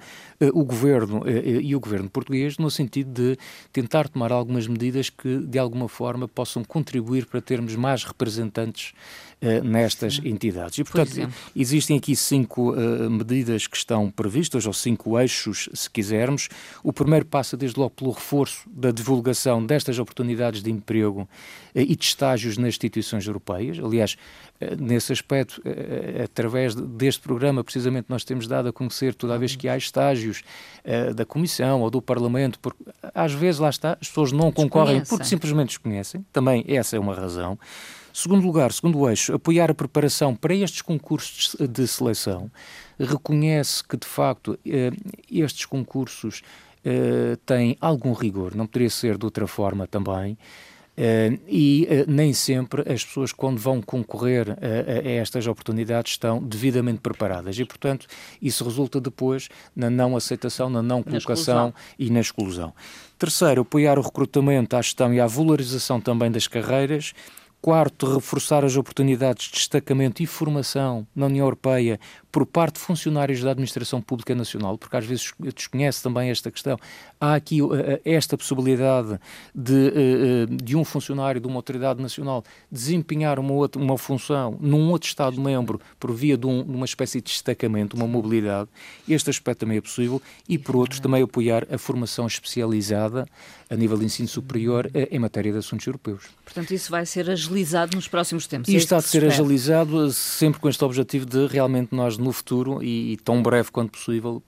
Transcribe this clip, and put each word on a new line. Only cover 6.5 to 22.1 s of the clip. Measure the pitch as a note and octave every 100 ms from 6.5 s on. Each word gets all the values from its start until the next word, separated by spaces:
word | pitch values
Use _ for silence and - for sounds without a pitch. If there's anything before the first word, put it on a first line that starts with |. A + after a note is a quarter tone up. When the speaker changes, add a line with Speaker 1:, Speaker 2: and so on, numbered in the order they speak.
| B2
Speaker 1:
contribuir | A2+ E3 D3 B2 A2+ C3 B2
para | B2
termos | - B2 A#2 A2
mais | C3 C3
representantes, | - - A#2+ G#2+ A2 A2 A2+ - - - - - - -
eh, | A#2 A2+
nestas | B2+ A2+ A2+ - A2 C#3+
Speaker 2:
Sim. | D3
Speaker 1:
entidades. | G#2+ A2+ F2+ E2+ -
E, |
Speaker 2:
Por | D3
Speaker 1:
portanto, | E3+ C#3+
Speaker 2:
exemplo? | C3 B2 B2 - -
Speaker 1:
existem | B2 D3+ - C#3+
aqui | - C3
cinco, | - C#3 A#2+ - A#2+ B2
eh, | A#2 A#2+ A#2
medidas | A2 A2+ C3 A#2 A2 -
que | -
estão | - A2+ G#2
previstas, | - G#2 A#2+ E3+ B2+ G#2+
ou |
cinco | F#2+ B2 A2 A2 A2+
eixos, | B2+ - A2+ G2 -
se | - -
quisermos. | - G2+ A2 B2 C#3+ - - - -
O | -
primeiro | - C#3+ D#3 D3+
passa, | C#3+ B2+ B2+
desde | C3 A#2
logo, | C3 -
pelo | C3
reforço | G#2 - C#3+ B2+ - -
da | E3 B2+
divulgação | A2+ A2+ C3 A#2+ A#2 C3+ A#2 A2+
destas | D3 - A#2+
oportunidades | A2+ - A#2+ A#2 A#2+ G#2+
de | A2
emprego, | A2 - A2 G#2 G2 F#2+ - - - -
eh, | -
e | C#3 D3+
de |
estágios | -